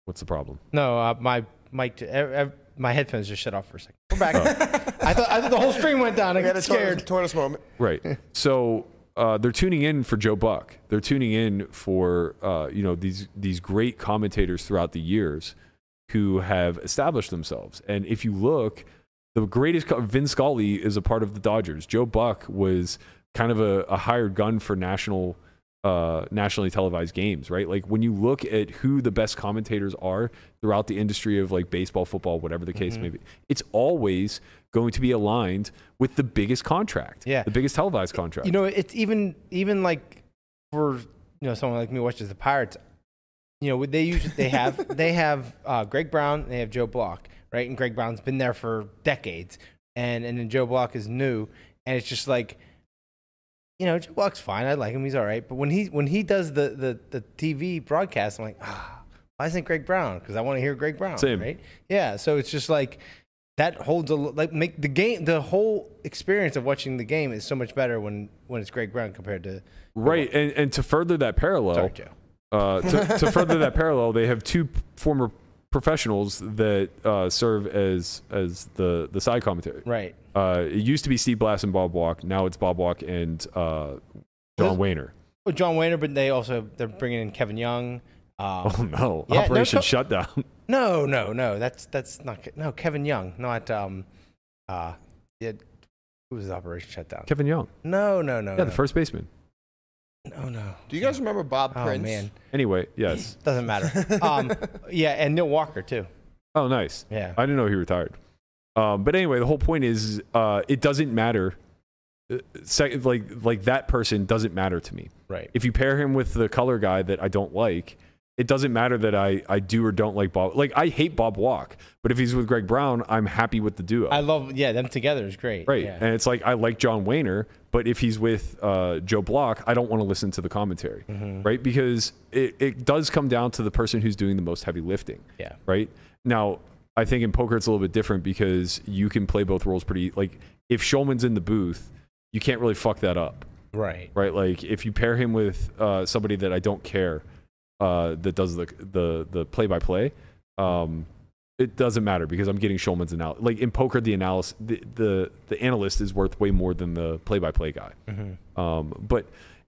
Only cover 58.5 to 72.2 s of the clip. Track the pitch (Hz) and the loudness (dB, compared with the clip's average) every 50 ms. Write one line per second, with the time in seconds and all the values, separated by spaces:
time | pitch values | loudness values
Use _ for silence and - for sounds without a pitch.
58.5 | - - - - 98 98 - - - - - - - - _ _ _ - 139 165 | -12 -12 -12 -12 -12 -12 -14 -16 -18 -20 -20 -20 -20 -20 _ _ _ -6 -6 -4
59.5 | 165 180 151 - 165 156 127 - 185 185 165 127 92 85 - - 101 110 117 135 | -4 -4 -2 -2 -4 -4 -2 -2 0 0 0 -2 -4 -6 -8 -6 -4 -2 -2 -2
60.5 | 139 127 131 143 143 127 147 156 147 147 190 190 151 110 143 131 117 92 - 120 | 0 0 0 -2 -2 -2 -4 -4 -4 -4 -6 -6 0 0 2 2 2 0 -2 -6
61.5 | 165 - - - - - _ - 190 202 170 117 101 - - 160 151 143 131 - | -8 -10 -16 -20 -20 -20 _ -2 0 0 0 0 -2 -2 -2 0 0 0 -2 -2
62.5 | - 143 - - 156 147 135 127 - - - - - - _ _ _ _ _ _ | -6 -6 -2 0 0 0 0 -2 -6 -16 -20 -20 -20 -20 _ _ _ _ _ _
63.5 | _ - 151 175 165 - - 139 160 175 156 143 156 143 143 143 127 151 160 156 | _ 0 0 0 0 -4 -2 0 0 0 2 0 0 0 0 -2 -2 -2 -2 -2
64.5 | 160 151 165 170 156 - 143 143 131 165 202 233 233 175 156 156 165 156 135 - | 0 -2 -2 -2 -2 -4 -4 0 0 2 2 2 0 0 0 0 0 0 0 0
65.5 | 180 196 214 220 214 196 - - - - - 151 - - - 190 196 208 190 147 | 2 2 2 2 0 -2 -4 -8 -16 -14 -14 -12 -12 -6 -2 0 0 2 2 0
66.5 | - 139 120 135 139 - - 135 131 123 117 107 151 160 147 131 113 107 - - | -2 -2 0 0 -2 -2 -2 -6 -6 -6 -4 -2 -2 0 0 -2 -4 -6 -6 -4
67.5 | 143 131 123 110 - 139 131 120 117 113 104 104 104 104 104 101 - - _ - | -4 -4 -4 -4 -2 0 0 0 0 -2 -2 -4 -6 -6 -8 -10 -14 -20 _ -8
68.5 | 123 113 101 - - 127 113 98 110 123 113 101 87 - 90 104 101 90 85 98 | -8 -8 -8 -6 -4 -6 -6 -4 -4 -4 -6 -6 -8 -10 -8 -8 -8 -6 -8 -10
69.5 | 95 92 - - - - - - _ 110 113 147 170 170 139 107 - 147 147 147 | -12 -12 -14 -18 -20 -20 -20 -12 _ 2 4 4 4 4 2 2 2 2 2 2
70.5 | 135 147 147 135 - 143 127 - 151 156 175 170 175 151 135 113 - - - 175 | 2 0 0 0 0 -2 0 2 2 2 2 2 2 2 2 2 2 2 2 2
71.5 | 196 151 110 92 85 85 90 95 - - - - - - | 2 2 2 2 2 2 2 0 -2 -8 -14 -18 -18 -20